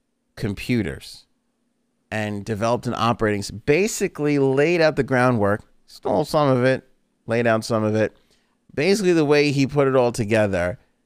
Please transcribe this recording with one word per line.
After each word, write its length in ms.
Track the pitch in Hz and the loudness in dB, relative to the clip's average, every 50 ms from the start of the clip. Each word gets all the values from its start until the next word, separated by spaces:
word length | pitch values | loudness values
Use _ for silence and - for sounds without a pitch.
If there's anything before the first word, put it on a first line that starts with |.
| _ _ _ _ _ _ _ | _ _ _ _ _ _ _
computers 880 | - - 101 98 - - - 123 117 95 71 65 - - - - - _ _ _ _ _ _ _ _ _ _ _ _ _ _ _ _ _ _ | -8 -8 -8 -8 -6 -4 -2 -2 -2 -2 -4 -8 -12 -14 -20 -20 -20 _ _ _ _ _ _ _ _ _ _ _ _ _ _ _ _ _ _
and 340 | 107 107 107 104 104 101 98 | -6 -6 -6 -6 -6 -8 -6
developed 420 | - 110 95 113 113 123 - - | -6 -4 -2 0 0 -2 -2 -4
an 80 | 123 90 | -6 -4
operating 440 | - 113 117 117 - 113 104 104 101 | -2 0 -2 0 0 0 -2 -2 -2
s-, 100 | 101 - | -4 -8
basically 880 | 95 107 - - 147 175 202 233 - - 208 170 - - 147 147 147 139 | -12 -6 -2 0 2 2 0 -2 -2 -4 -6 -6 -4 -4 -2 0 0 2
laid 420 | 135 135 131 139 147 170 180 170 | 2 2 2 2 2 2 2 2
out 160 | 160 156 143 | 2 2 2
the 60 | 147 | 0
groundwork, 600 | 123 120 131 123 123 127 123 107 101 98 104 - - _ _ _ _ | -2 0 2 2 2 2 2 2 2 0 0 -2 -6 _ _ _ _
stole 380 | _ - - - - 208 175 151 | _ -18 -8 -4 -2 -2 -2 0
some 240 | - - 151 147 135 | 0 0 2 2 2
of 160 | 131 123 123 | 2 2 2
it, 200 | 131 131 - - _ _ _ _ _ _ _ _ | 2 0 -2 -4 _ _ _ _ _ _ _ _
laid 200 | - 113 120 117 | -4 -2 0 2
out 180 | 117 113 110 110 | 2 0 0 0
some 180 | - 117 110 110 | -2 -2 0 0
of 100 | 107 107 | 0 0
it. 220 | 110 107 - - _ _ _ _ _ _ _ _ _ _ _ - | 0 0 -2 -4 _ _ _ _ _ _ _ _ _ _ _ -6
Basically, 380 | 135 151 196 196 220 190 180 | -2 0 0 0 2 2 2
the 120 | 175 165 147 | 2 2 2
way 260 | 139 147 147 147 147 | 4 2 2 2 2
he 160 | 135 139 135 | 0 0 0
put 220 | 120 143 147 139 135 | 0 0 0 0 2
it 80 | 131 | 2
all 160 | 131 123 120 | 2 2 2
together 680 | 110 - 110 101 113 110 107 98 95 87 87 90 - - _ _ _ _ _ | 0 -2 -2 0 2 2 2 2 0 -2 -2 -4 -6 -8 _ _ _ _ _